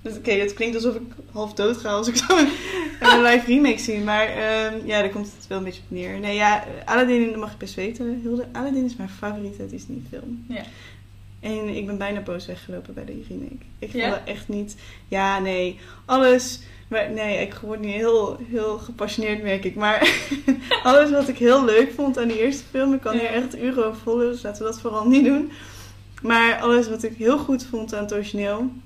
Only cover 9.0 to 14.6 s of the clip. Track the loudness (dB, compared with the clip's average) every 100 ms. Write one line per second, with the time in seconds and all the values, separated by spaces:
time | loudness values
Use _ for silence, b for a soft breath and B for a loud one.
9 | -10 -8 -8 -8 -10 -10 -12 -12 -12 -12
10 | -12 -14 -12 -12 -10 -12 -12 B B B
11 | -20 -20 -20 -12 -8 -6 -6 -6 -6 -6
12 | -4 -6 -6 -8 -10 -14 -12 -14 -12 -14
13 | -12 -14 -12 -12 -12 -14 -18 -14 -8 -4
14 | -2 -2 -6 -10 -6 -6